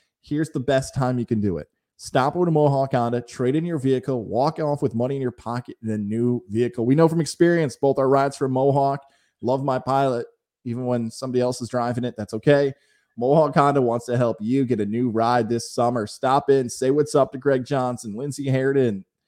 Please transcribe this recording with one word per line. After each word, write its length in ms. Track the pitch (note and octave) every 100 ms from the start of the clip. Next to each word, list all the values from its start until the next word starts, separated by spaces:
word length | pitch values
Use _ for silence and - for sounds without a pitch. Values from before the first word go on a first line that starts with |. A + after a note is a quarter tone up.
| _ _
Here's 280 | - D3 D3+
the 80 | C#3+
best 340 | B2 C3 -
time 240 | - B2+ B2
you 80 | A#2
can 160 | A2
do 160 | G#2 D#2+
it. 100 | - _ _ -
Stop 380 | - C3+ C#3 E3+
over 100 | F3
to 60 |
Mohawk 400 | D#3 D3 C3+ C3+
Honda, 300 | B2+ A#2+ A#2+
trade 340 | A#2+ - B2 D#3
in 100 | E3+
your 140 | D#3
vehicle, 440 | C3 B2+ C3+ B2
walk 360 | F#2 A2 D3 D#3+
off 240 | D3 C#3+
with 100 | C3
money 220 | A2 B2+ C#3
in 60 |
your 80 | B2+
pocket 460 | - A2+ B2 - -
in 80 | A2
a 80 | G#2+
new 460 | G2+ A2+ B2 A#2+ -
vehicle. 380 | A2 A#2+ A#2+ A#2
We 80 |
know 140 | D3 E3
from 140 | E3
experience, 540 | C#3+ - E3+ E3+ C#3+ -
both 220 | C#3 C3+
our 100 | C3+
rides 300 | C3+ C#3 -
from 140 | C3+
Mohawk, 500 | C3 C#3 C#3 C#3 C#3 - _ _ _
love 220 | A#2 C3+
my 160 | C#3 C3
Pilot, 480 | B2+ C3+ C3+ A#2+ - _ _ _
even 220 | B2 A#2+ B2+
when 240 | B2 A2+
somebody 320 | - C3 B2
else 180 | B2 A#2+
is 100 | A#2
driving 340 | B2 A#2+ A#2+
it, 100 | A#2+ -
that's 200 | G#2 A2
okay. 360 | D3+ C#3+ C#3+ - _ _ _ -
Mohawk 380 | B2 D#3+ D3 D3
Honda 260 | C#3+ C#3
wants 240 | A#2+ A#2 A#2+
to 100 | A#2+
help 220 | A#2 G#2+
you 240 | G#2+ C#3
get 160 | B2 A2
a 60 | G2+
new 240 | A2+ B2+
ride 400 | A2 A#2 B2 A2
this 220 | A#2 -
summer. 340 | - A#2+ B2 G#2+
Stop 460 | - B2+ C#3 -
in, 180 | C3+ A#2+
say 220 | - C3
what's 240 | D3 D3 C#3+
up 160 | C3
to 80 | C3
Greg 260 | C#3 C3+ A#2+
Johnson, 480 | C#3 B2 A#2+ A2+
Lindsey 320 | G#2 C#3+ C3+ C#3
Harridan, 580 | C3 C3+ C#3 A#2+ G2 - _